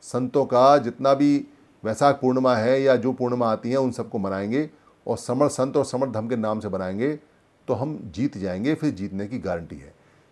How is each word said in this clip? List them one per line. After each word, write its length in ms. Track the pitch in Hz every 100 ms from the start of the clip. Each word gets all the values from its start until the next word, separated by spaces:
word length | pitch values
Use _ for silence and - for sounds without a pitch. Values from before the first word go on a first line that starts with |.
संतों 440 | - 123 123 139 127
का 320 | 123 135 147
जितना 360 | 117 117 135
भी 340 | 139 143 143 135 _ _ _
वैशाख 360 | 107 110 143 139
पूर्णिमा 340 | 127 127 131 117
है 260 | 113 135
या 140 | 135 123
जो 160 | 123
पूर्णिमा 380 | 127 123 123 117
आती 200 | 107 117
है 60 | 135
उन 140 | 131
सबको 260 | 123 104 117
मनाएंगे 520 | 95 95 101 131 156 _ _ _ -
और 100 | 113
समण 300 | - 123 143
संत 300 | - 131 143
और 80 | 135
समण 260 | 127 135
धम्म 180 | 110 113
के 60 | 120
नाम 240 | 110 110
से 80 | 101
बनाएंगे 460 | 95 92 98 135 151 _ _ _ _ -
तो 60 |
हम 260 | 110 143 151 107 92
जीत 220 | 143 104
जाएंगे, 360 | 95 92 127
फिर 180 | 156 151
जीतने 360 | 95 98 95 101
की 120 | 120
गारंटी 360 | 92 85 80 73
है, 180 | 67 _ _ _ _